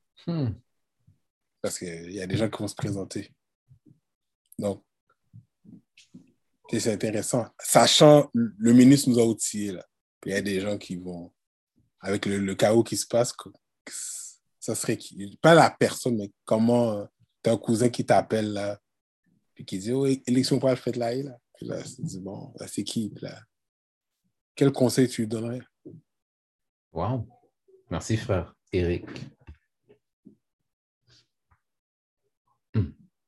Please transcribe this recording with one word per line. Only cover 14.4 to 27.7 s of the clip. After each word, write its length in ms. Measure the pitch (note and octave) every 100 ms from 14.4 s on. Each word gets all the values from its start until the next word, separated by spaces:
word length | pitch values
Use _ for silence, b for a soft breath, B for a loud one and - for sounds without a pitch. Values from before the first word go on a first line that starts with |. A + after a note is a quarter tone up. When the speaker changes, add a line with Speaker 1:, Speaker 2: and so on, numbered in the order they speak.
| _ _
Speaker 2:
ça 160 | -
serait 220 | A2 - A2
qui, 420 | - - G2 -
pas 140 | D#3
la 160 | E3 A#2+
personne, 460 | - A2 - C3 A#2
mais 160 | G2+ -
comment, 480 | - A2 A2+ A#2+ A#2
euh, 100 | G#2 G2+ _ _ _
t'as 100 | -
un 60 | A#2
cousin 300 | - A2+ A#2+
qui 140 | -
t'appelle, 480 | A#2+ G2+ F#2+ A2 G#2+
là, 280 | G2+ G2+ G2+ _ _ _ _ _ _ _
puis 100 | _
qui 140 | - F#2+
dit, « 140 | G#2
Oh, 140 | C3 C#3
é-, 160 | C3+ -
élection 320 | B2+ B2+ C3+
pour 100 | C3
la 80 | B2+
fête 200 | - A#2+
là, 180 | A#2
là. » 240 | B2 C#3+ B2 _
Puis 120 | _ -
là, 140 | -
tu 140 | - -
te 60 |
dis, « 180 | - F#2
Bon, 320 | F#2+ G#2+ - -
là, 80 | -
c'est 160 | -
qui ? » 240 | G2+ - G#2+
Puis 100 | -
là, 160 | - - _ _ _ _ _ _ _ _ _ _ _ -
quel 160 | C#3
conseil 340 | C3+ B2 A#2 B2
tu 160 | -
lui 60 | A2
donnerais ? 320 | A2+ A#2 B2 - _ - E3+ _ _ _ _ _ _ _ _ _ E2
Speaker 1:
Wow. 320 | F#2 B2+ - _ _ _ _